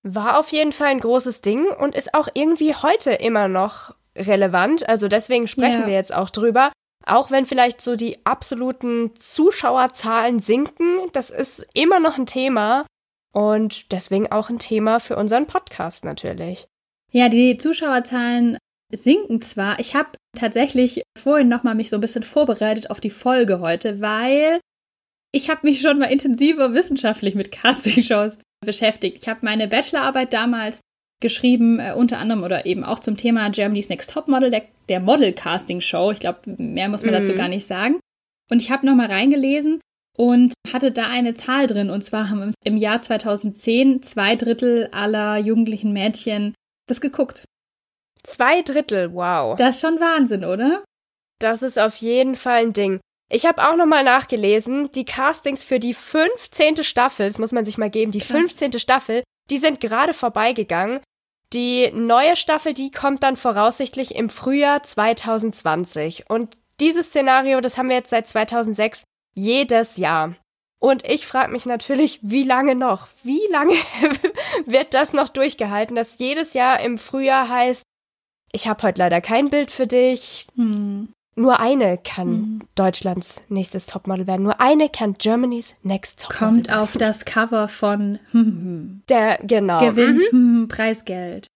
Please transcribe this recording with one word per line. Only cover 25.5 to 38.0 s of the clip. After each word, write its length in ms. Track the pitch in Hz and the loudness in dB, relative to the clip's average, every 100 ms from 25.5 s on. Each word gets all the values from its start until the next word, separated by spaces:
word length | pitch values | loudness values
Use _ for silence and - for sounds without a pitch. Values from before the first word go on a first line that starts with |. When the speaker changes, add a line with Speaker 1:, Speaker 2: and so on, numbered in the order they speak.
Speaker 2:
hab 140 | 311 | 0
mich 160 | 294 269 | 2 4
schon 180 | 294 285 | 2 2
mal 80 | 269 | 2
intensiver 640 | 277 277 233 285 311 262 | 2 0 2 2 4 2
wissenschaftlich 600 | 240 359 277 220 220 196 | 2 0 0 -2 -2 -4
mit 160 | 196 196 | -4 -6
Castingshows 880 | - 233 269 208 247 233 214 214 208 _ _ | 0 0 2 2 2 2 0 0 -6 _ _
beschäftigt. 580 | 214 208 220 220 190 - | -8 0 -2 0 -6 -6
Ich 60 | - | -10
hab 140 | 220 | -6
meine 260 | 220 220 214 | -2 -2 0
Bachelorarbeit 640 | 226 - 302 269 269 254 | -2 -2 -2 -2 -2 -2
damals 480 | 220 233 233 214 214 _ _ _ _ | -2 -2 -2 -6 -10 _ _ _ _
geschrieben, 600 | 233 - 247 247 233 233 | -4 2 2 4 4 4
äh, 140 | - - | 0 2
unter 220 | 240 240 | 2 2
anderem 240 | 214 220 | -2 -2
oder 240 | 175 180 - | -2 -4 -2
eben 180 | 180 | -4
auch 140 | - 226 | -4 -6
zum 160 | - 208 | -4 -4
Thema 320 | 233 226 208 | 0 0 0
Germany's 400 | 202 202 208 - | -2 -2 -2 -4
Next 220 | 175 - | -8 -8
Topmodel, 400 | 311 302 262 262 | -8 0 2 2
der, 120 | 220 - _ - | 0 -6 _ -4
der 120 | 180 | -2
Model-Casting-Show. 1080 | 185 294 214 175 - 180 - 180 - 175 190 | 2 4 2 0 -4 -6 -4 -6 -4 0 0
Ich 80 | 208 | 0
glaub, 260 | - 180 - | -6 -6 -12
mehr 420 | 190 - 180 196 | -8 -6 -4 -4
muss 140 | 208 | -2
man 80 | 226 | 0
dazu 180 | 214 196 | 0 0
Speaker 1:
Mhm. 40 | 185 | -2
Speaker 2:
gar 120 | 180 | -2
nicht 180 | 190 - | -6 -6
sagen. 320 | 185 220 339 | -4 -2 -2